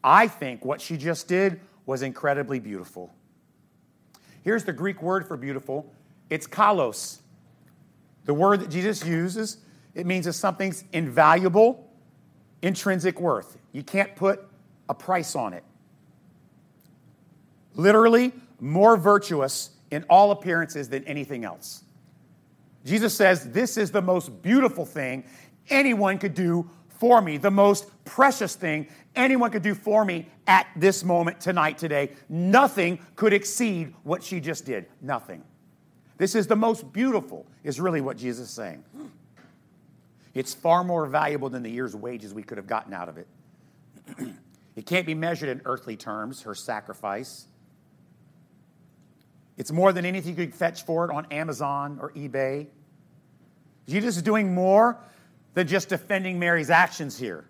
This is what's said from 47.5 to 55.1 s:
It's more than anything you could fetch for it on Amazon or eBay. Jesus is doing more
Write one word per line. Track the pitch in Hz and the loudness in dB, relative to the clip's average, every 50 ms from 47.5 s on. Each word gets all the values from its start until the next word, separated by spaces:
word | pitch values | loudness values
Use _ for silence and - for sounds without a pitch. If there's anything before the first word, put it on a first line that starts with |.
| _ _ _ _ _ _ _ _ _ _ _ _ _ _ _ _ _ _ _ _ _ _ _ _ _ _ _ _ _ _ _ _ _ _ _ _ _ _ _ _ _ | _ _ _ _ _ _ _ _ _ _ _ _ _ _ _ _ _ _ _ _ _ _ _ _ _ _ _ _ _ _ _ _ _ _ _ _ _ _ _ _ _
It's | - - - | -14 -10 -4
more | 156 170 185 196 180 | 0 4 4 4 4
than | 180 175 | 2 -2
anything | 180 180 190 151 170 | -4 -4 -4 -6 -8
you | 170 151 175 | -6 -6 -6
could | 127 - | -8 -4
fetch | - 175 170 170 - - | -4 -4 -4 -4 -6 -8
for | - 165 165 170 | -4 -2 -2 -2
it | 170 151 | -4 -4
on | 147 160 - | -8 -8 -8
Amazon | 147 151 160 160 139 117 147 139 139 143 143 147 147 135 | -8 -8 -6 -8 -8 -6 -6 -6 -6 -6 -8 -8 -10 -12
or | - 151 | -14 -14
eBay. | - 156 147 139 120 135 135 131 135 143 151 147 _ _ _ _ _ _ _ _ _ _ _ _ _ _ _ _ _ _ _ _ _ _ _ | -12 -12 -14 -8 -4 -4 -4 -2 -4 -6 -10 -14 _ _ _ _ _ _ _ _ _ _ _ _ _ _ _ _ _ _ _ _ _ _ _
Jesus | - 147 208 214 240 190 | -6 -4 -2 -2 -2 -4
is | 170 160 | -2 -2
doing | 220 208 220 208 190 180 | 0 0 2 2 0 0
more | 180 185 190 196 208 226 240 240 - - - | 0 2 6 6 6 6 4 2 -4 -14 -20